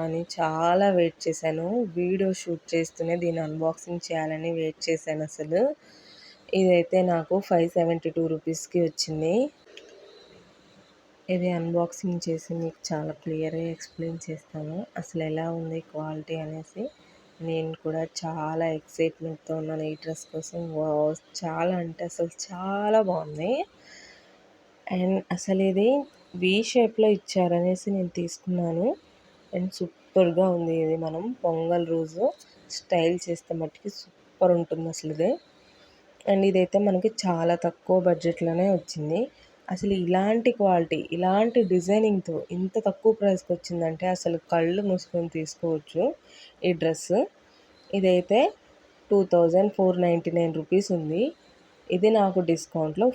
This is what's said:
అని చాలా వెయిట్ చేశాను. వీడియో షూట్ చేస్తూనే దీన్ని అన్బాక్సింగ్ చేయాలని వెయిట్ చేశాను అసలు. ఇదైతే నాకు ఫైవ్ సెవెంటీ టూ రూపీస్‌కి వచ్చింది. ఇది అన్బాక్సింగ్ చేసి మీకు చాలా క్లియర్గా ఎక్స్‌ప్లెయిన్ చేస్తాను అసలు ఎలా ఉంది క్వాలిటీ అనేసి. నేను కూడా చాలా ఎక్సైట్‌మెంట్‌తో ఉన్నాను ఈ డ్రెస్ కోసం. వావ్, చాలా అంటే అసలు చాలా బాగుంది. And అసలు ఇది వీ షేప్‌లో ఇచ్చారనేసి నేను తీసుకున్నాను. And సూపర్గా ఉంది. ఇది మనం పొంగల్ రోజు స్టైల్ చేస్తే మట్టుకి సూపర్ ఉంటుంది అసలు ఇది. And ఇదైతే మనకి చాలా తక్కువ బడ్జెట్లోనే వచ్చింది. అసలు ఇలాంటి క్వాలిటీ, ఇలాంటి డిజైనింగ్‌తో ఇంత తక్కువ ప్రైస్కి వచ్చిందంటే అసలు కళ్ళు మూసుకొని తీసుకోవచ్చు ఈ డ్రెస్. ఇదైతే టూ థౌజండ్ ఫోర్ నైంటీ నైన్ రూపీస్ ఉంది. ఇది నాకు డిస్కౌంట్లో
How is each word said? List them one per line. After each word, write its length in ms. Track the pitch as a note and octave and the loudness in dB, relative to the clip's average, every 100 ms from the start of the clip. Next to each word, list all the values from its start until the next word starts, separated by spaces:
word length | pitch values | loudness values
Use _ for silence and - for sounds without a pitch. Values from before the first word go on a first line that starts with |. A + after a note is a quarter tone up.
అని 200 | E3 E3 E3+ | -4 -4 -6
చాలా 580 | - D#3+ D#3+ E3+ F#3 G3+ | -2 -2 2 4 4 4
వెయిట్ 280 | F3+ E3+ - | 4 2 0
చేశాను. 440 | E3 D#3+ D#3+ D#3+ E3+ A#3 G#3+ | -6 -2 -2 -2 -2 -2 -2
వీడియో 380 | E3 F3+ F#3+ F#3+ | -2 0 0 0
షూట్ 300 | F#3 - E3 - | -2 -4 -8 -2
చేస్తూనే 480 | E3+ E3 - E3 F3 | -2 -2 -4 -4 -2
దీన్ని 240 | E3+ E3 | -2 -2
అన్బాక్సింగ్ 580 | D#3 D#3 D#3+ D#3+ - F3 | -4 -2 -2 -4 -8 -10
చేయాలని 480 | - E3 D#3 D#3 E3 | -6 -4 -4 -4 -4
వెయిట్ 280 | E3 D#3+ - | -4 -4 -4
చేశాను 420 | E3+ D#3+ - D#3 | -4 -4 -4 -6
అసలు. 380 | D3+ - D3+ F3 C4 D4+ - - - - - - - | -6 -8 -2 0 0 -2 -12 -20 -20 -20 -20 -20 -4
ఇదైతే 440 | F#3+ F#3 F3 E3+ F#3 | 2 4 4 4 2
నాకు 320 | F3+ E3+ D#3 F#3 | 2 0 0 -2
ఫైవ్ 280 | - F3 E3+ | 2 2 2
సెవెంటీ 400 | F3 E3 E3 E3 | 0 0 0 -2
టూ 140 | E3 E3 | -2 -2
రూపీస్‌కి 520 | D#3+ E3 D#3+ - F3 | -2 -4 -8 -4 0
వచ్చింది. 520 | E3 - - D#3 D#3+ G#3 D4 - - - - - - - - - - _ _ - _ _ _ _ - | 0 -2 -6 -2 0 0 0 -6 -20 -20 -20 -20 -20 -20 -20 -20 -20 _ _ -20 _ _ _ _ -4
ఇది 200 | F3+ F3+ | -2 0
అన్బాక్సింగ్ 680 | F3 E3+ E3+ E3+ - F#3+ F3 | -2 0 0 -2 -4 -4 -4
చేసి 300 | E3+ D#3+ - E3 | -4 -6 -6 -6
మీకు 240 | E3 - | -6 -8
చాలా 300 | - D#3 D#3 | -6 -6 -6
క్లియర్గా 520 | D3+ E3+ D#3 D#3 E3 E3 | -8 -6 -4 -4 -4 -6
ఎక్స్‌ప్లెయిన్ 500 | E3 - - E3 E3 | -8 -12 -10 -8 -8
చేస్తాను 560 | - D#3 _ D#3 D#3 E3+ A#3 - | -10 -14 _ -12 -10 -10 -10 -12
అసలు 260 | D#3+ E3 | -8 -6
ఎలా 240 | D#3 D#3 E3 | -4 -4 -4
ఉంది 300 | E3 D#3+ D#3+ - | -6 -8 -10 -10
క్వాలిటీ 520 | D3+ D#3 D#3 D3+ D#3+ | -10 -8 -10 -8 -8
అనేసి. 440 | D#3 D#3+ D#3 F#3 C4 - _ _ _ - | -8 -12 -14 -12 -12 -12 _ _ _ -12
నేను 340 | E3 D#3+ D#3+ D#3+ | -4 -4 -4 -6
కూడా 220 | D#3+ D#3+ E3 - | -6 -4 -6 -8
చాలా 500 | E3 D#3+ D#3 D#3+ E3 | -8 -6 -4 -2 -2
ఎక్సైట్‌మెంట్‌తో 800 | D#3 - - E3 - E3 D#3 - D#3+ | -2 -6 -2 -2 -2 -10 -10 -8 -6
ఉన్నాను 280 | D#3 D#3 D#3 | -4 -6 -6
ఈ 100 | D#3 | -8
డ్రెస్ 300 | D#3+ D#3+ - | -10 -10 -10
కోసం. 340 | D#3+ - E3+ E3+ | -12 -10 -10 -6
వావ్, 300 | D#3 D#3 D3+ D3+ D#3+ _ - | -4 -2 2 0 -2 _ -10
చాలా 400 | E3+ D#3+ E3+ F3+ | -6 -2 -2 -2
అంటే 280 | E3+ E3 F3 | -4 -8 -8
అసలు 260 | - E3+ - | -6 -6 -6
చాలా 600 | - F3+ F#3+ G3+ G#3 A3 | -14 -8 -6 -2 2 2
బాగుంది. 520 | G3 E3+ D#3 D3+ F3 C#4 - _ - - - - _ _ _ _ _ _ - | 2 -2 -4 -6 -2 -2 -4 _ -20 -20 -20 -20 _ _ _ _ _ _ -6
And 280 | F#3 F3+ F#3+ - | -2 0 -2 -2
అసలు 300 | F3 - F#3+ | -6 -2 0
ఇది 280 | G3 F#3+ A3 C#4+ C#4+ _ _ F3+ | 2 4 4 2 -2 _ _ -2
వీ 180 | F#3 G3+ | 2 2
షేప్‌లో 440 | A3+ B3+ A3 A3+ G#3+ | 2 2 2 4 4
ఇచ్చారనేసి 800 | G3+ - G3 F3 F3 F3+ F#3 G#3 | 2 0 0 2 2 0 0 -2
నేను 200 | G3 F3+ | -2 -2
తీసుకున్నాను. 720 | F3+ E3+ - F#3 F3+ E3+ E3 A3+ F#4 _ _ _ _ - | -4 -6 -6 -4 -2 -2 0 -2 -2 _ _ _ _ -8
And 140 | F#3 F#3 | -6 -4
సూపర్గా 720 | - F3 - _ F#3 F3 E3 F#3+ | -6 -10 -10 _ 4 4 4 2
ఉంది. 260 | F3 E3 E3 | 2 0 0
ఇది 140 | D#3+ D#3+ | 0 0
మనం 260 | D#3+ D#3+ A3 B3+ | -2 -4 -6 -2
పొంగల్ 460 | F3 E3 E3 F3 E3+ | -2 0 0 0 0
రోజు 340 | E3 D#3+ E3 C4 - - _ - | -2 -2 -2 -2 -2 -14 _ -16
స్టైల్ 480 | - - F3 E3 F3 | -12 -2 2 2 0
చేస్తే 340 | - E3+ - | -4 -8 -6
మట్టుకి 360 | E3 D#3 - G3+ | -6 -8 -10 -14
సూపర్ 600 | - - _ _ - F#3 | -14 -18 _ _ 2 4
ఉంటుంది 360 | F3 E3 E3 E3 | 4 2 -4 -6
అసలు 240 | D#3+ D#3 | -8 -6
ఇది. 160 | D3+ F#3 E4 _ _ _ _ _ _ _ _ - | -2 0 -2 _ _ _ _ _ _ _ _ 0
And 160 | G3 | 4
ఇదైతే 340 | G3 F#3 F3+ G3 | 4 4 4 2
మనకి 300 | G#3 F#3 A3 - | 2 2 0 -2
చాలా 380 | F#3+ E3 E3+ F3 | -2 0 2 2
తక్కువ 400 | F3 - - F#3 | -2 -4 2 4
బడ్జెట్లోనే 640 | F3+ E3 E3+ E3+ E3 E3 F#3+ | 4 2 0 0 0 2 2
వచ్చింది. 500 | F#3 - D#3+ D3+ E3+ C#4 _ _ _ - | 2 -2 -8 -2 -2 -4 _ _ _ -10
అసలు 260 | F#3 G3+ | -4 -2
ఇలాంటి 580 | G3 F3 F#3 G3+ A3+ A#3+ | 0 2 2 2 2 2
క్వాలిటీ, 480 | A#3+ G3+ F3 E3 D#3+ - | 2 4 4 2 -2 -4
ఇలాంటి 480 | E3+ F#3 G3 A#3 A#3+ | -2 2 2 2 2
డిజైనింగ్‌తో 720 | G3 F#3 F3 G#3+ A3 G3 - D#3 - | 2 2 2 2 4 0 -2 -6 -6
ఇంత 240 | F3 F#3 A3 | -4 -4 -2
తక్కువ 320 | G3+ F#3+ A3 | -2 0 2
ప్రైస్కి 380 | A3 G3+ F#3 - | 4 2 0 -2
వచ్చిందంటే 560 | F3 - E3+ E3 D#3+ F#3 | -6 -4 -4 -2 -2 -2
అసలు 320 | F#3 E3+ E3 - | -2 -2 -4 0
కళ్ళు 340 | E3+ E3 F#3 | 0 2 0
మూసుకొని 460 | G3+ F3+ - F3 E3+ | 0 -2 -2 -4 -4
తీసుకోవచ్చు 720 | D#3+ D#3 - E3+ D#3 - D#3+ A#3+ - _ - - - | -6 -8 -6 -4 -4 -4 -2 -2 -2 _ -20 -20 -4
ఈ 100 | - | -2
డ్రెస్. 380 | E3 D#3+ D#3+ - G3 F4+ _ _ _ _ _ - | 0 0 -2 0 0 0 _ _ _ _ _ -6
ఇదైతే 500 | G3 F#3 F3+ F3+ G#3 F4 - _ _ _ _ - | 0 4 4 4 4 2 0 _ _ _ _ 0
టూ 80 | G3+ F#3 | 2 4
థౌజండ్ 480 | F3 E3+ F3+ G3+ | 4 6 6 4
ఫోర్ 260 | G3+ F#3 F3+ | 4 2 4
నైంటీ 320 | F3 E3+ E3+ | 2 2 0
నైన్ 220 | E3+ E3+ D#3+ | 0 0 -2
రూపీస్ 340 | D3+ F#3+ G3+ | 0 0 2
ఉంది. 320 | F3 D#3 E3+ C#4 - _ _ _ _ - | -2 -2 0 -2 -4 _ _ _ _ -4
ఇది 220 | F3+ G#3+ | 2 4
నాకు 300 | A3 G3 F#3 | 6 4 2
డిస్కౌంట్లో 640 | E3+ E3 - E3 D#3 D#3+ B3 | 2 0 -2 -4 -2 2 2